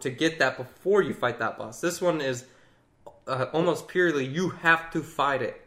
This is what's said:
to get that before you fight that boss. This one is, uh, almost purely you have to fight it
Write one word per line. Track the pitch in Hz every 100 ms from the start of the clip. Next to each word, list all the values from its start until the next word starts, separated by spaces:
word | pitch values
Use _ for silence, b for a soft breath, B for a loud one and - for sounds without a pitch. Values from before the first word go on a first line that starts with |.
to | 139
get | 123 160 160
that | 131 -
before | 123 - 180 202
you | 156
fight | - 123 117
that | 110 -
boss. | 110 113
This | 165 170
one | 180 160
is, | 135 123 - b b b b _ - - -
uh, | 131 131
almost | 156 175 156 -
purely | 180 175 147 131
you | 147 180
have | - 165 165 -
to | 165
fight | - - 143 135
it | 117 -